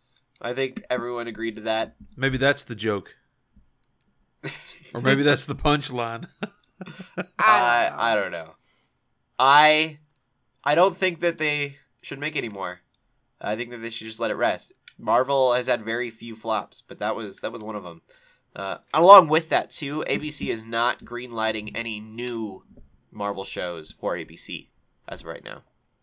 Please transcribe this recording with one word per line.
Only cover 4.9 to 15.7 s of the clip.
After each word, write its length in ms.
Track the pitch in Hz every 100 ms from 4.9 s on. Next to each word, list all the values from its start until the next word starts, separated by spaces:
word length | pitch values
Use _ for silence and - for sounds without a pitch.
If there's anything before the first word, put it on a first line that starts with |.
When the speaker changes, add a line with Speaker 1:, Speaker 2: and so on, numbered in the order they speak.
Speaker 2:
Or 60 | 120
maybe 240 | 127 135
that's 200 | 147 127
the 120 | - -
punchline. 720 | 151 147 139 123 117 117 -
<laughs> 40 | -
Speaker 3:
I 760 | 202 _ _ - 175 175 180 -
don't 100 | - -
Speaker 1:
I, 480 | 214 214 120 120 107
Speaker 3:
know. 60 | -
Speaker 1:
I 160 | 113
don't 160 | 107 95
know. 240 | 85 80 - _ _ _ _ _ _ _ -
I, 580 | 135 147 156 156 160 147 _ _ _ _ _ _
I 140 | 143 156
don't 200 | 190 165
think 220 | 185 160
that 200 | 170 165
they 400 | 151 147 143 135 _ _
should 200 | - 139
make 160 | 151 151
any 120 | 117
more. 340 | 101 92 87 _ _ _ _ _ -
I 160 | 101 110
think 140 | 120
that 60 | 120
they 80 | 117
should 160 | - 110
just 140 | 110
let 100 | 113
it 40 | 90
rest. 340 | 117 90 - _ - -
Marvel 560 | 113 123 131 139 131
has 120 | 123
had 160 | 123